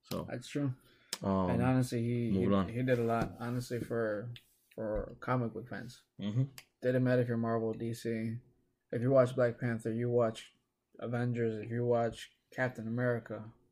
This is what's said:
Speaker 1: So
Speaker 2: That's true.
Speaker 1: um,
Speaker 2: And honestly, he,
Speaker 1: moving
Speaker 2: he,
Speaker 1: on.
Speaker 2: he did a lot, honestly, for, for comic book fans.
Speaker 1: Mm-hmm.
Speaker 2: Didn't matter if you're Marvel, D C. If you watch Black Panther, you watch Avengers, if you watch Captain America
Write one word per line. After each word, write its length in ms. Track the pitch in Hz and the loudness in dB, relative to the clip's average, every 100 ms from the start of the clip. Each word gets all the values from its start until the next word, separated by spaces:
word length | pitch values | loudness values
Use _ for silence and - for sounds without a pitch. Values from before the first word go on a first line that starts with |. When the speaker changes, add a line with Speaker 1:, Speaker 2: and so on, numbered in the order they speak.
| - | -8
Speaker 1:
So 160 | 87 80 | -8 -8
Speaker 2:
That's 180 | 123 - | -10 -8
true. 240 | - 143 127 - _ _ - | -4 -4 -4 -12 _ _ -6
Speaker 1:
um, 280 | 98 95 92 | 0 2 2
Speaker 2:
And 120 | 90 | 2
honestly, 400 | 123 131 127 120 | 4 2 2 0
he, 280 | 117 120 117 | -2 0 2
Speaker 1:
moving 180 | 98 92 | 2 4
Speaker 2:
he, 40 | |
Speaker 1:
on. 140 | 98 90 | 4 2
Speaker 2:
he 140 | 117 | -2
did 180 | 127 123 | 0 2
a 40 | |
lot, 280 | 117 117 113 - | 2 2 0 -4
honestly, 400 | 120 123 123 120 | -4 -4 -4 -6
for, 480 | - 117 113 104 120 120 _ _ _ | -2 -2 -2 -2 -6 -12 _ _ _
for 420 | - 110 107 - - | -8 -4 -4 -4 -10
comic 320 | - 127 117 | -2 0 0
book 160 | 107 127 | -6 -10
fans. 320 | 101 110 - _ - | -12 -12 -16 _ -8
Speaker 1:
Mm-hmm. 240 | 101 110 139 - - _ | -4 0 -2 -4 -20 _
Speaker 2:
Didn't 220 | 127 127 | 0 2
matter 180 | 127 127 | 4 4
if 60 | 120 | 2
you're 80 | 117 | 0
Marvel, 360 | 113 117 113 | 0 0 0
D 200 | 113 117 | -2 -4
C. 420 | 117 117 113 113 113 - _ _ _ _ | -4 -4 -2 -4 -6 -10 _ _ _ _
If 100 | 123 | -2
you 80 | 120 | 4
watch 240 | 135 123 | 6 6
Black 240 | 127 - 113 | 4 2 2
Panther, 320 | 123 113 113 | -2 -2 -2
you 160 | 113 120 | -2 2
watch 440 | 120 113 113 - _ _ _ _ - | 4 2 0 -14 _ _ _ _ -10
Avengers, 640 | 117 120 123 120 117 110 | -4 -2 0 2 0 -2
if 80 | 117 | -4
you 120 | 117 | -2
watch 460 | 120 120 117 110 - _ _ | 2 2 2 -2 -16 _ _
Captain 320 | - 127 123 110 | -4 -4 -2 -4
America 560 | 120 123 120 113 107 110 - _ | 0 2 0 -2 -10 -10 -18 _